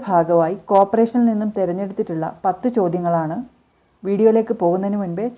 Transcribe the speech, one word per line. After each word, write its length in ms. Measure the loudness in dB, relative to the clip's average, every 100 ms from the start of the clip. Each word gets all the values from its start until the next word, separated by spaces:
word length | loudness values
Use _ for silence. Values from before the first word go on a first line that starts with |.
| 2
ഭാഗമായി 480 | 2 4 2 2 -2 2
കോർപ്പറേഷനിൽ 540 | 2 4 2 2 2 2
നിന്നും 180 | 0 -2 -2
തിരഞ്ഞെടുത്തിട്ടുള്ള 680 | -2 -4 -6 -6 -6 -4 -6 -4 -4
പത്ത് 260 | -2 -2 0
ചോദ്യങ്ങളാണ്. 600 | 0 0 0 0 -2 -6 -10 _ _ _ _ _ -4
വീഡിയോയിലേക്ക് 480 | 2 4 4 0 0
പോകുന്നതിന് 380 | 0 0 -2 -4
മുൻപേ 260 | -4 -6 -6